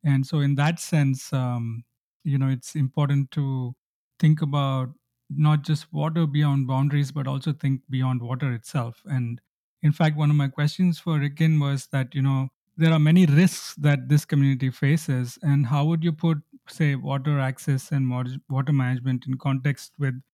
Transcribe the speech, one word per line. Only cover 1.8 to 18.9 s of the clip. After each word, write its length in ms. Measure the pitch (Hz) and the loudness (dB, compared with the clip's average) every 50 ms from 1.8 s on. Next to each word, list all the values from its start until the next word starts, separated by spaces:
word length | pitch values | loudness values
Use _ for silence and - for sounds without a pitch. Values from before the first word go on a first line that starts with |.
| 120 _ _ _ _ _ _ _ _ | -12 _ _ _ _ _ _ _ _
you 120 | 165 139 | -2 0
know, 120 | 139 135 135 | 0 0 0
it's 260 | 135 123 - - - | -2 -2 -6 -10 -4
important 560 | 156 139 131 _ - 147 139 143 139 139 127 | -2 -2 -2 _ -2 0 2 2 0 0 -2
to 440 | - 151 143 135 135 131 127 123 131 _ _ _ _ _ _ _ _ _ | -4 -4 -4 -4 -4 -4 -6 -8 -10 _ _ _ _ _ _ _ _ _
think 240 | - 156 156 151 | 4 4 4 4
about 460 | 160 143 139 143 139 135 135 131 127 123 - _ _ _ _ _ _ _ | 2 -2 0 0 0 0 0 -2 -4 -6 -8 _ _ _ _ _ _ _
not 320 | 143 143 151 151 151 151 | -2 2 4 4 4 4
just 280 | 139 - 156 147 - _ | 2 0 -2 -2 -2 _
water 340 | - 151 147 160 160 170 165 | -6 -4 -4 -2 0 0 -2
beyond 400 | 151 139 147 151 147 139 139 135 | 0 2 2 2 2 2 0 0
boundaries, 440 | 127 135 131 139 147 143 143 143 135 | 0 0 0 0 0 0 0 -2 -2
but 160 | 143 151 135 | -4 -6 -6
also 260 | 131 139 135 - 160 | -4 -6 -4 -4 -6
think 280 | 147 - - 139 135 131 _ _ | -6 -4 -2 -2 -2 -2 _ _
beyond 340 | 131 131 131 127 127 123 | -4 -2 -2 0 -2 -4
water 300 | 120 117 131 127 151 135 | -4 -6 -6 -4 -4 -4
itself. 500 | 120 113 _ - - 135 117 117 117 _ _ | -4 -6 _ -6 -6 -6 -6 -6 -10 _ _
And 340 | - 143 131 123 117 117 123 _ _ _ _ _ _ _ _ | -6 -4 -4 -4 -4 -6 -10 _ _ _ _ _ _ _ _
in 100 | - 151 | 0 0
fact, 240 | 147 - 165 156 151 147 | 2 4 2 0 2 2
one 120 | 156 147 | 2 2
of 60 | 151 | 4
my 120 | 147 143 135 | 4 2 0
questions 500 | - - 147 147 - - 185 180 170 - | -2 -2 -2 -2 0 2 0 0 0 -2
for 200 | - 170 160 151 | -4 -2 -2 0
Rikin 400 | 139 143 143 - 165 160 160 151 | -2 -2 -2 0 2 2 2 2
was 300 | 143 139 139 135 - _ | 2 0 -2 -4 -6 _
that, 220 | - 135 131 120 - | -4 -4 -4 -2 -2
you 60 | 143 | -2
know, 280 | 135 139 135 131 135 135 _ _ _ _ _ | 0 0 0 0 -2 -4 _ _ _ _ _
there 160 | - 160 165 | 0 2 4
are 60 | 165 160 | 4 4
many 260 | 151 151 165 180 185 | 4 6 6 6 6
risks 500 | 156 143 151 185 185 - - - - - | 6 6 6 6 4 2 -2 -12 -14 -12
that 320 | - 143 147 143 139 127 131 | -2 0 2 2 0 0 2
this 160 | 147 151 - | 0 0 2
community 460 | _ - 143 139 139 135 127 135 131 | _ 0 0 2 2 0 0 -2 -4
faces, 680 | 123 - - 139 151 160 - - 135 127 123 120 - - | -4 -2 0 0 0 0 0 -2 -4 -4 -4 -6 -10 -4
and 240 | - 143 143 143 147 | 0 0 2 2 2
how 180 | 113 147 143 143 | 0 0 0 0
would 180 | 156 170 165 160 | 0 0 0 0
you 80 | 170 | -2
put, 260 | 160 156 - 165 160 147 - _ _ - _ - | -2 0 0 0 0 0 -4 _ _ -20 _ -20
say, 260 | - - 160 147 139 | -4 -2 0 0 0
water 440 | 131 - 147 139 139 131 151 147 139 | -2 -4 -4 -4 -4 -2 -2 0 0
access 520 | 135 131 131 - - - 139 131 - - | 0 -2 -4 -6 -4 -2 -2 -2 -2 -4
and 180 | 151 139 135 127 | -2 -2 0 0
water, 220 | 123 123 127 123 127 139 _ _ | -2 -4 -4 -6 -8 -10 _ _
water 220 | 135 131 135 135 | -4 -2 0 2
management 540 | 151 135 127 123 | 0 0 2 0